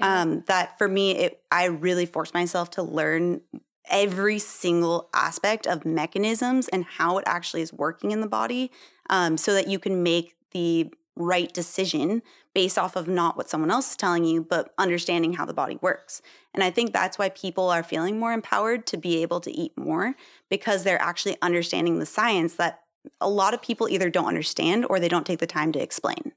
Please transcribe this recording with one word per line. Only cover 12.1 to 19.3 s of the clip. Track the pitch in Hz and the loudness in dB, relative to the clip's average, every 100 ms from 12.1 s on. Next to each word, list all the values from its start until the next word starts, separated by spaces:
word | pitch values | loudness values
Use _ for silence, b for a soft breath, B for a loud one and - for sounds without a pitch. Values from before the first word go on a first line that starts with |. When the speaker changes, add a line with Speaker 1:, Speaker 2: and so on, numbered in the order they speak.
| 226 b b b | -2 b b b
Speaker 2:
based | - 185 202 | 0 2 2
off | 185 185 | -2 -4
of | 165 | -2
not | 180 170 - | 0 0 0
what | 170 | -2
someone | 156 156 | 0 2
else | 233 262 | 0 0
is | - | -2
telling | 190 170 | 0 2
you, | 165 165 | 2 2
but | 160 139 - - | 0 -2 -2 -2
understanding | 190 170 175 175 165 | 0 0 0 0 0
how | 175 | -2
the | 165 | -4
body | 160 135 - | -4 -4 -2
works. | 180 - - - B B B | -2 -2 -6 -16 B B B
And | - | -2
I | 185 | 0
think | 180 233 | 2 0
that's | 196 190 - | 0 -2 0
why | 196 | -4
people | 190 190 175 185 | -2 -6 -2 0
are | 170 | 0
feeling | 165 160 175 214 | 0 -2 -2 -2
more | 226 | -2
empowered | 226 - 208 220 240 - | -4 -2 0 2 0 -2
to | 175 | -6
be | 175 165 | -2 0
able | 165 | 0